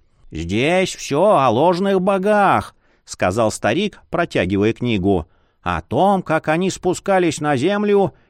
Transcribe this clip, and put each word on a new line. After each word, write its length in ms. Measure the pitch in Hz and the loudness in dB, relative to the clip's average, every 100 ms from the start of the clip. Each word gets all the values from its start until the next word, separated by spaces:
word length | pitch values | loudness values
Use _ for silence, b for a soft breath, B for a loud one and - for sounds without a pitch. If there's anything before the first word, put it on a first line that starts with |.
| _ _ - | _ _ -14
«Здесь 640 | 76 85 104 143 185 180 | -10 -4 -2 0 0 -2
всё 440 | - - 139 208 170 | -6 -6 0 2 4
о 120 | 131 | 2
ложных 520 | 113 170 170 196 190 | 2 2 2 0 0
богах», 760 | 190 196 202 208 185 117 - - _ _ - | 0 0 0 2 4 2 -2 -12 _ _ -16
сказал 440 | - 95 107 110 | -4 -2 0 0
старик, 520 | - 104 147 214 - - | 0 -2 0 -2 -6 -8
протягивая 640 | 165 170 139 90 98 107 | -6 -4 -2 0 2 0
книгу. 540 | - 120 104 98 90 - _ _ _ | 0 -2 0 2 0 -2 _ _ _
«О 200 | 87 85 | -6 -6
том, 400 | - 127 190 190 | -4 0 2 0
как 280 | - 156 - | 0 -2 0
они 200 | 160 185 | -2 -2
спускались 720 | - 180 170 - 190 170 - | -2 -4 -4 0 0 0 0
на 160 | 151 135 | -2 0
землю 580 | 170 208 208 202 175 - | 0 0 2 2 0 -4